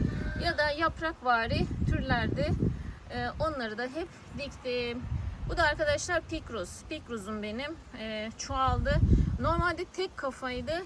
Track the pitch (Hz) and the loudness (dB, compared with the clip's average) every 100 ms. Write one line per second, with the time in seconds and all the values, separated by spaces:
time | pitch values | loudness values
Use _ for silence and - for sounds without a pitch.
0 | - - - - 339 311 302 294 320 - | 0 0 -2 0 0 2 2 2 0 0
1 | 320 330 247 240 233 - - - - 254 | -4 -2 2 4 4 2 2 2 2 2
2 | 262 247 226 - 294 - - - - - | 2 2 2 2 2 2 0 0 -6 -10
3 | - 240 240 - 302 294 226 214 254 277 | -8 -6 -4 -2 -2 0 -4 -4 -6 -6
4 | 359 - - - 277 - 254 247 240 240 | -8 -10 -14 -10 -10 -8 -4 -2 -2 -4
5 | 247 - - - - - 320 311 302 294 | -4 -4 -4 -4 -2 2 4 4 2 0
6 | - 339 320 320 - 233 180 - - 311 | 0 -2 -2 -6 -6 -6 -6 -8 -8 -10
7 | 233 233 190 214 208 220 285 320 - 247 | -6 -8 -6 -6 -6 -6 -6 -8 -12 -10
8 | 220 214 214 - - 269 262 247 240 294 | -6 -6 -6 -8 -4 2 4 4 4 6
9 | - - - - 233 330 349 330 359 - | 8 8 6 2 2 4 2 0 -4 -4
10 | 370 - 277 254 262 247 247 330 | -4 -2 -6 -4 -4 -4 -2 -4